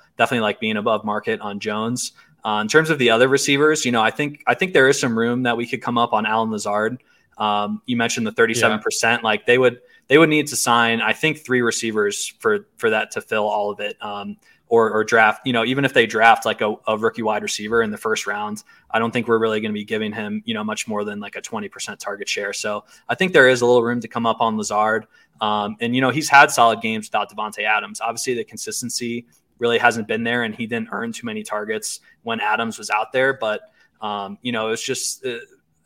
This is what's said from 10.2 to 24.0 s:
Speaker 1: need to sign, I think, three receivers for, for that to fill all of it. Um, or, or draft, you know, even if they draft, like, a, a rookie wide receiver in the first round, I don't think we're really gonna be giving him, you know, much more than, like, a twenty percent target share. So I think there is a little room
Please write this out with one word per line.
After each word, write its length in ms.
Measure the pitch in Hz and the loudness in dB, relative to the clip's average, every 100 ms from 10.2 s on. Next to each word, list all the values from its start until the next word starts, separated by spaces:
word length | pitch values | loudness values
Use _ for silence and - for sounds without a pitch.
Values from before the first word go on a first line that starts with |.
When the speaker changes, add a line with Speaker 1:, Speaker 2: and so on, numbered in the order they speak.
| 160 | 6
Speaker 1:
need 200 | 151 143 | 4 0
to 80 | 131 | -2
sign, 440 | - 117 117 113 | 2 4 4 2
I 140 | 110 | 0
think, 240 | - 160 147 | -2 -2 -2
three 240 | - 127 | 0 2
receivers 640 | 120 - 113 107 101 101 - - | 2 0 -2 0 0 -2 -8 -4
for, 280 | 113 104 107 - | 0 0 -4 -4
for 140 | 117 | 0
that 220 | 107 107 | 0 -2
to 100 | - | -8
fill 260 | - 110 107 | -6 -2 -2
all 220 | 104 104 | -2 -4
of 100 | 101 | -6
it. 160 | 104 - | -10 -10
Um, 320 | 110 104 - 208 _ _ - | -12 -10 -10 -14 _ _ 0
or, 220 | 117 110 | 4 4
or 140 | 107 | 2
draft, 420 | 107 117 110 107 131 | 2 4 4 4 -2
you 80 | |
know, 100 | 117 | 0
even 220 | 113 131 139 | 0 0 2
if 80 | |
they 100 | - | 2
draft, 400 | 113 110 113 110 | 2 6 6 6
like, 160 | 117 104 | 4 -2
a, 140 | 107 107 - | -2 -2 -2
a 120 | 107 | 0
rookie 240 | 110 - | 0 -2
wide 200 | 110 107 | -2 -4
receiver 400 | 101 - 104 117 | -4 -8 -2 0
in 80 | 110 | 0
the 60 | 104 | -2
first 300 | 113 107 - | -4 -4 -4
round, 360 | 104 107 107 - _ _ | -6 -6 -8 -14 _ _
I 80 | 113 | -2
don't 120 | 113 | 0
think 160 | 120 113 | -2 0
we're 120 | 113 | 2
really 220 | 113 107 | 2 -2
gonna 120 | 107 | -4
be 120 | 104 | -6
giving 280 | 104 110 107 | -6 -4 -4
him, 300 | 107 104 107 | -6 -6 -8
you 80 | 107 | -6
know, 120 | 110 | -6
much 220 | 107 107 - | -6 -6 -6
more 160 | 107 | -6
than, 180 | 104 104 | -6 -8
like, 160 | 101 110 | -12 -14
a 40 | |
twenty 300 | - 110 101 | -10 -10 -10
percent 280 | - - 101 | -10 -12 -10
target 300 | - 98 98 | -10 -8 -6
share. 240 | - 101 | -6 -6
So 320 | 101 107 104 - - - | -6 -6 -6 -8 -14 -6
I 60 | |
think 180 | 123 185 | -2 2
there 160 | 175 131 | 6 6
is 140 | 127 | 6
a 40 | 120 | 4
little 160 | 123 | 4
room 180 | 117 120 | 4 -2